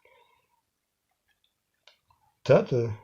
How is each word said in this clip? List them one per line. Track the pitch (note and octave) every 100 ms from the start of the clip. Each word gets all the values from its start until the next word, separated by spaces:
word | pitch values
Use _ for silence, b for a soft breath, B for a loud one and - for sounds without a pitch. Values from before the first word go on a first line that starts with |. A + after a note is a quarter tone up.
| b b b b b _ _ _ _ _ _ _ _ _ _ _ _ _ - _ _ _ _ _
Wtedy | - D#3 - B2 A#2 G#2+